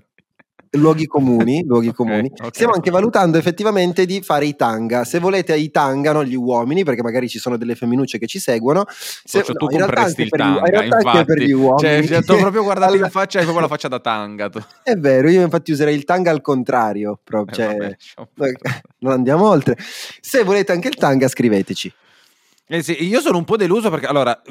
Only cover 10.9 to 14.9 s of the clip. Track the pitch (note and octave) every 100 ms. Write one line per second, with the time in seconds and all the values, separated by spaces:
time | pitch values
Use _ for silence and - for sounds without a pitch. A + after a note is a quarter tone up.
10.9 | A3+ F#3+ F3 C#3+ D#3 C#3+ C3+ C3+ C3+ D3+
11.9 | D3+ D3+ E3 D#3+ G3+ G3 G#3 G3+ F#3+ F#3
12.9 | G3 F#3 F#3+ F#3+ G3 E3 E3+ D#3 D3 D3
13.9 | B2 A#2+ G#2+ G#2 G#2 G2+ G#2+ - _ -